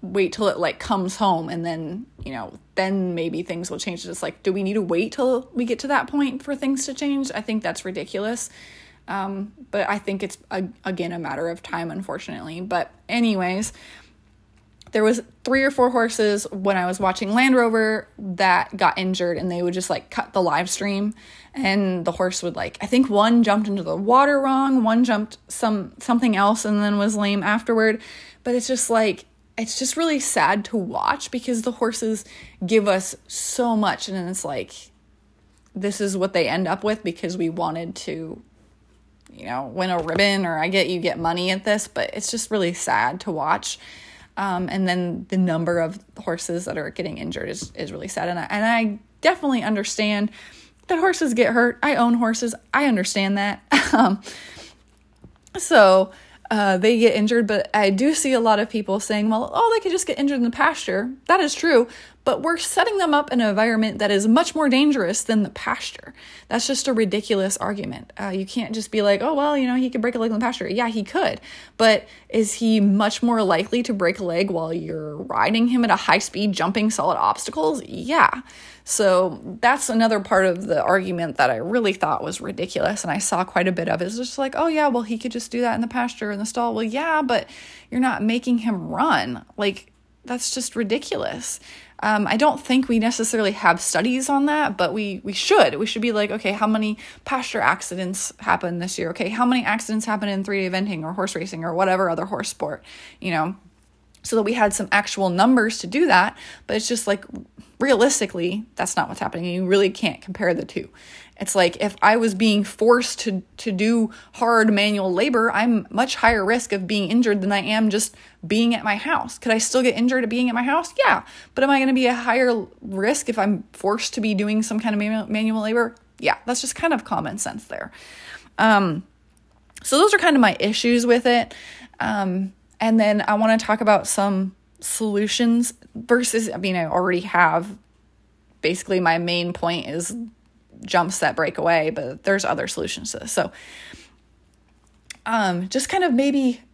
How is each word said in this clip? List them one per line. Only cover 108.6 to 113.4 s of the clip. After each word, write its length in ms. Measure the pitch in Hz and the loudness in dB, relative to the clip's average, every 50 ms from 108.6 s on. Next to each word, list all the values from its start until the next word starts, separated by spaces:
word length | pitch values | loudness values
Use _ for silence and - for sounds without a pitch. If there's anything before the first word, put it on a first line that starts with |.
| 226 - _ | -8 -8 _
that's 180 | - - 185 - | -6 -6 -4 -2
not 140 | 180 - - | -2 -4 -4
what's 120 | - - | -6 -6
happening. 260 | - - - 170 170 | -6 -6 -6 -6 -6
You 180 | 180 175 185 185 | -4 -4 -2 0
really 240 | 180 196 196 202 190 | 2 4 4 4 2
can't 320 | 208 - 226 170 - - | 0 -2 -2 -4 -4 -4
compare 320 | - 196 185 - 208 180 | -10 -12 -8 -2 -2 0
the 140 | 165 - - | 0 -2 -4
two. 240 | - - - - - - - - - - - - - _ - | -8 -10 -10 -10 -12 -16 -20 -20 -20 -20 -20 -20 -20 _ -8
It's 160 | 196 - - | -6 0 2
like, 240 | 196 180 175 175 - | 4 4 4 2 0
if 160 | 208 208 196 - | -4 -4 0 2
I 160 | - 208 220 233 | 4 4 4 4
was 160 | 226 226 196 | 4 0 2
being 280 | 185 226 220 208 208 | 2 2 4 4 2
forced 580 | 196 - - - 220 233 240 247 240 - - - | 0 -2 -2 2 6 6 6 6 4 0 -6 -6
to, 220 | - 226 190 185 | -4 -4 -4 -4